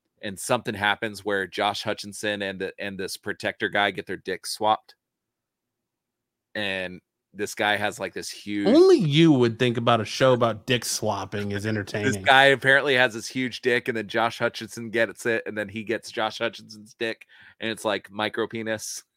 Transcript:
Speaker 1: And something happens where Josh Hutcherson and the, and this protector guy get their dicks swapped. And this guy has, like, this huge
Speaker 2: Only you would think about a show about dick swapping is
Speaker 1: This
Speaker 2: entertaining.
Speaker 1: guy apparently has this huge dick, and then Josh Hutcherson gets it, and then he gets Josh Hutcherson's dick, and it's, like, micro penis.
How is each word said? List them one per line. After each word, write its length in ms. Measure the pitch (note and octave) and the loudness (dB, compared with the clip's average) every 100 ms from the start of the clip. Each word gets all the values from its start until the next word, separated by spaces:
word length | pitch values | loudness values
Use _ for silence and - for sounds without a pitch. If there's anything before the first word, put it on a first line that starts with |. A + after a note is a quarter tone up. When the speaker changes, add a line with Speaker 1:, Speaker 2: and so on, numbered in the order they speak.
| _ _ | _ _
Speaker 1:
And 140 | G#2 F#2+ | -12 -8
something 360 | - B2 B2 G2+ | -2 -2 -2 0
happens 480 | G#2 G2+ A2+ G2 | 0 2 -2 -6
where 240 | G2 G2 F#2 | -2 -2 -2
Josh 360 | - G#2 G2+ | -2 -2 -2
Hutcherson 600 | A2+ G#2 G#2 G2 G#2+ G#2 | -4 -6 -8 -6 -4 -4
and 160 | G2 F#2+ | -4 -4
the, 140 | F#2 - | -8 -6
and 180 | G2+ F#2+ | -10 -8
this 180 | F#2 - | -8 -8
protector 520 | G#2 F#2+ G#2 - G#2 | -10 -6 -6 -4 -2
guy 220 | G2+ G2+ | 0 0
get 140 | F#2+ - | -2 -8
their 100 | F#2 | -10
dicks 360 | - F2+ - | -6 -8 -8
swapped. 420 | - G#2+ A2 _ - _ _ _ _ _ _ _ _ _ _ _ _ _ _ _ | -2 0 0 _ -20 _ _ _ _ _ _ _ _ _ _ _ _ _ _ _
And 460 | G#2+ G2+ F#2+ F#2 F2+ _ _ _ | -6 -4 -4 -6 -10 _ _ _
this 220 | F#2+ G2+ - | -8 -8 -2
guy 220 | G#2 G#2 | 0 2
has, 200 | G#2 F2+ | 0 -4
like, 140 | F#2+ | -8
this 160 | F#2 E2+ | -8 -12
huge 380 | - G2+ G#2 G2+ | -12 -8 0 4
Speaker 2:
Only 300 | D4 F#4+ E4+ | 8 8 6
you 340 | D#3+ C#3+ E3 | 6 6 8
would 260 | C3+ A#2+ A2+ | 8 6 4
think 200 | B2+ A#2 | 0 2
about 240 | A#2+ A#2 | 2 2
a 40 | G#2 | 2
show 280 | - C3+ | 2 4
about 320 | B2 A#2 G#2 - | 4 2 -2 -2
dick 160 | B2 | -2
swapping 680 | - - G#2+ G2 F#2+ G#2 G2+ | -2 -4 -4 -4 -6 -6 -4
is 100 | G2+ | -4
Speaker 1:
This 60 | G#2+ | -4
Speaker 2:
entertaining. 540 | A2 G2+ G#2+ C3+ F#2+ | -4 -4 -4 -2 -2
Speaker 1:
guy 220 | G2 C3+ C#3 | 4 6 6
apparently 480 | C3 C3+ C#3 C#3 B2+ | 4 4 2 4 2
has 180 | B2+ | 2
this 140 | A2 - | 0 -8
huge 340 | C3 B2+ - | -6 -6 -2
dick, 260 | B2 A#2+ A#2+ | 0 0 -2
and 80 | A2+ | -6
then 120 | G2+ | -4
Josh 300 | A#2 A#2 - | -2 -2 0
Hutcherson 540 | A#2 - A2+ - A#2 | -4 -4 -14 -12 -6
gets 340 | A2+ A2 - B2 | -2 -2 -2 -2
it, 180 | A2+ - | -2 -4
and 120 | G#2+ | -8
then 120 | G2+ | -8
he 140 | A2 | -8
gets 280 | G#2 G#2+ - | -6 -6 -6
Josh 280 | - A2 - | -4 -4 -4
Hutcherson's 540 | A#2 G2 A2 G#2+ G#2+ - | -6 -6 -20 -20 -18 -8
dick, 260 | A2+ G#2+ - - - - | -8 -8 -14 -20 -20 -10
and 100 | A2 | -8
it's, 140 | G#2+ A2 | -4 -2
like, 260 | G2 - | -2 -4
micro 360 | G2+ G#2+ A#2 G#2+ | -4 -4 -2 -4
penis. 560 | A2+ A2 G#2+ - - - | -4 -6 -6 -8 -14 -16